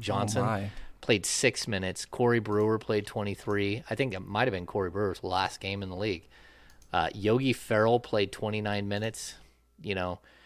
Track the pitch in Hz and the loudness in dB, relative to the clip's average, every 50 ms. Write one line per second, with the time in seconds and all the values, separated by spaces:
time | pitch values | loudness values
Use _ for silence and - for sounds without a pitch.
0 | 113 101 101 98 104 107 110 127 123 110 110 98 101 104 - - - - - - | -4 -2 0 0 0 0 0 0 0 0 0 0 -2 -4 -6 -8 -12 -12 -14 -8
1 | - - 120 101 - - - - - 127 - - - - 107 95 92 92 90 - | 0 2 2 2 2 0 0 2 4 2 2 2 -2 -2 -2 -2 -2 -2 -4 -6
2 | - - - - 123 120 120 117 107 110 104 104 107 110 110 107 - - 113 104 | -8 -10 -2 2 4 4 4 4 2 2 2 4 4 4 2 2 0 0 0 0
3 | 101 - - 113 101 101 98 - - - 104 101 101 101 104 123 - - 113 - | 0 -2 -4 -4 -4 -4 -4 -4 -2 -2 0 0 2 0 0 -4 -4 -4 -2 -2
4 | 147 127 95 92 92 95 101 104 123 131 98 90 90 - - 104 95 90 85 98 | -2 -2 -2 -6 -8 -4 -2 0 2 2 0 0 -4 -4 -2 -2 -2 0 0 0
5 | 107 98 87 - - 92 92 92 95 92 - - - 98 98 101 98 92 90 90 | 0 0 -2 -2 -4 0 2 2 2 0 -2 -4 -6 -6 -4 -4 -6 -6 -6 -4
6 | 104 110 95 82 - - - - - - - - - - - - - - - 87 | -2 -2 -2 -4 -6 -14 -20 -20 -20 -20 -20 -20 -20 -20 -20 -20 -10 -2 0 0
7 | 80 80 - 110 98 104 110 127 135 131 117 - - - 117 107 107 113 120 120 | 2 0 0 0 2 4 4 4 4 2 0 0 0 0 2 4 6 6 4 4
8 | 120 - - 107 101 92 - - - 107 107 107 104 104 104 101 101 101 101 101 | 2 0 0 2 2 0 -2 -4 -4 -4 -2 -2 -2 -2 -2 -2 -2 -2 -2 -2
9 | 107 113 110 - - - - - - - _ _ _ _ _ - - - 98 92 | -2 -4 -6 -8 -10 -12 -14 -16 -20 -20 _ _ _ _ _ -12 -6 -4 -2 -2
10 | 90 90 87 - - - - - - | -2 -2 -4 -6 -10 -18 -20 -20 -20